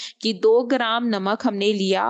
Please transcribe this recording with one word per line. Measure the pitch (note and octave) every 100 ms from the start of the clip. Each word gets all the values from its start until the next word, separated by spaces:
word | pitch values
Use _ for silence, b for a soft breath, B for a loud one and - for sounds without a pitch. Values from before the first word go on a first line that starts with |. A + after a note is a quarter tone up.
| B -
कि | A3 F#3
दो | A3 A#3 A#3+
ग्राम | C4 A3+ A#3 A#3+
नमक | G3+ F#3+ A3 B3
हमने | G3+ G#3
लिया | G#3 F#3+ F#3+